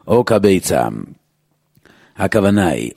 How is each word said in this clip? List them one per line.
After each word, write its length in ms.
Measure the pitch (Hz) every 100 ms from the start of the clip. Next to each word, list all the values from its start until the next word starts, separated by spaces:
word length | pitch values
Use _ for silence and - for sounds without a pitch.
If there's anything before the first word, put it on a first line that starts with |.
| -
או 180 | 110 123
כביצה? 640 | 107 101 95 - 78 58 53 50 - _ _ _ _ _ _ _ _ _ -
הכוונה 500 | 101 110 98 104 92
היא, 240 | 64 58